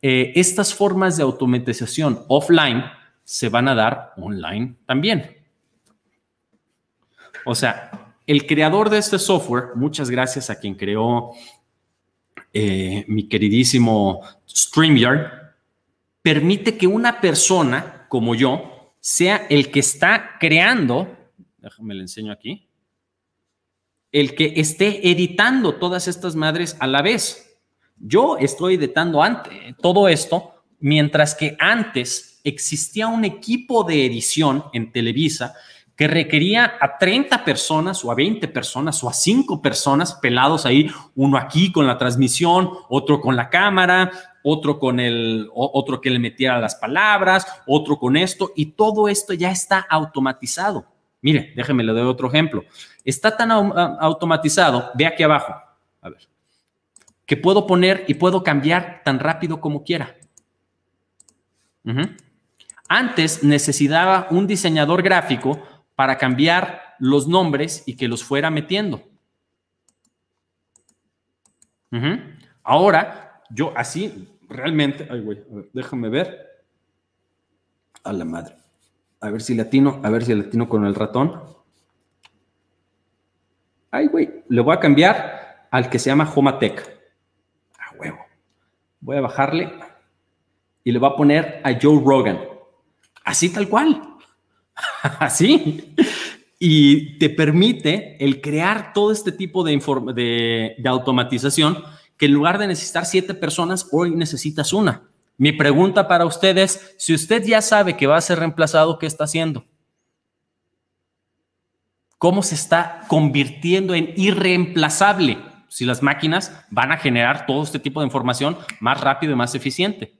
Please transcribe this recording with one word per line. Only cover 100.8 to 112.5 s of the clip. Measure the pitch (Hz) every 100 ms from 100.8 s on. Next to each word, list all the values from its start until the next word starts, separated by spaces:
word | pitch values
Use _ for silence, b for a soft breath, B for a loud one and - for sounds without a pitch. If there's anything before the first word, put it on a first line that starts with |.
| 123
automatización | 127 127 127 123 123 135 143 151 180 B B B _
que | 147
en |
lugar | 143 156 196
de | 208
necesitar | 165 - 170
siete | 175 185 185
personas, | 190 156 156 170 185 -
hoy | 151 175
necesitas | 165 160 151 151 151 143
una. | 196 196 113 _ _ _ _
Mi | 143
pregunta | 151 143 143 190 196 190
para | 175 170
usted | - 190 185
es, | 190 - - _
si | -
usted | 165 160 226
ya | 202 220
sabe | 214 208 190 156
que | 139
va | 156
a |
ser | 165 175
reemplazado, | 165 160 156 160 156 156
¿qué | 160
está | 151
haciendo? | 151 160 160 131 _ _ _ _ _ _ _ _ _ _ _ _ _ _ _ _ _ _ _ _ _ _ _ _ _ _
¿Cómo | 170 190
se | 185